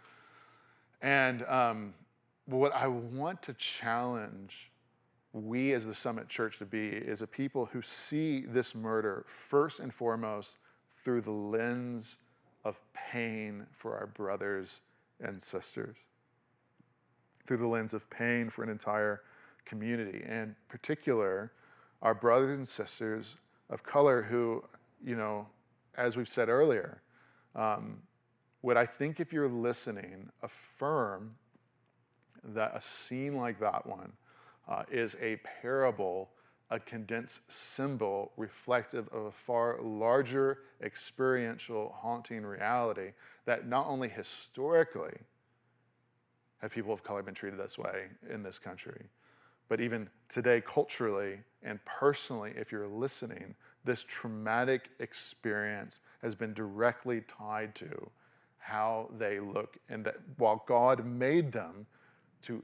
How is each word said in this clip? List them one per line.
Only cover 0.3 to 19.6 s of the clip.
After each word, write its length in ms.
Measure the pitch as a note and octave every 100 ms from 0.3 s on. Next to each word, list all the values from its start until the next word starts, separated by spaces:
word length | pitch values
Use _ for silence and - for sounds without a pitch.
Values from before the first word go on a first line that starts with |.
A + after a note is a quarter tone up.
| - - - _ _ _ -
And, 420 | C#3 C#3 C3 A#2+
um, 500 | A#2+ C3 A#2+ A2 G#2 F#2+ - _ _ _ -
what 260 | C3 C#3
I 120 | C3 C3+
want 540 | B2 A#2 C3 D#3 F#3
to 100 | -
challenge 1160 | B2 - - A#2 A#2 B2 A#2+ G#2+ G2 G2 - - _ _ _ _ _ _
we 400 | A2 A2 B2 C3+
as 140 | B2+ A2
the 80 |
Summit 340 | G#2 B2 A2+ A2
Church 300 | - A2 -
to 80 | G2+
be 220 | A2 G#2+
is 340 | G2+ - G#2+
a 40 | A2
people 380 | - C3+ C3+
who 160 | A#2 B2
see 640 | - - - D3+ D#3 C3+
this 300 | C3 A#2+ A#2+
murder 500 | A#2 A2 A2 G#2+ G2 - - -
first 320 | C#3 D#3 -
and 140 | C#3
foremost 640 | - A#2 A2+ A2+ G#2 G2 - _ _ _ _
through 200 | - A#2+
the 80 | G#2+
lens 880 | G#2+ G#2 A2+ A#2 B2 B2 A#2+ A#2 - _ _ _ _
of 160 | A2 - _
pain 760 | - - A#2+ A#2 A2 G#2+ G#2 - -
for 180 | A2+ G#2+
our 100 | G#2
brothers 760 | G#2 G2 G2+ G2+ G2 F#2 - _ _ _ -
and 220 | A2+ G2
sisters, 540 | - F#2+ - A2+ A2 A2 _ _ _ _ _ _ _ _ _ _ _ _ _ _ -
through 100 | B2
the 100 | A#2+
lens 280 | A#2 A2
of 160 | G#2+ -
pain 400 | - A#2+ A#2+ A2+
for 120 | A2
an 60 | A2+
entire 540 | G#2+ - G#2+ G#2+ G2+ - - - _